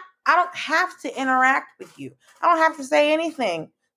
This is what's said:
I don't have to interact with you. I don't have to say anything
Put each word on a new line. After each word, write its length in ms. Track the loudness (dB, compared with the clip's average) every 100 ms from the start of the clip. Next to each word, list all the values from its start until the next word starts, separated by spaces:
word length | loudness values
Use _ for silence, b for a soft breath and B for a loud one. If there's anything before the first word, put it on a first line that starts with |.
| -4 _ 0
I 100 | 2
don't 180 | 2 -4
have 420 | -4 -2 -2 -6
to 180 | -12 -6
interact 580 | -2 2 2 2 -4 _
with 200 | -20 -16
you. 140 | -18 _ b b
I 60 | 0
don't 100 | 2
have 140 | 2 0
to 60 |
say 280 | 0 2 4
anything 580 | 2 -2 -4 -4 -4 -8 _ _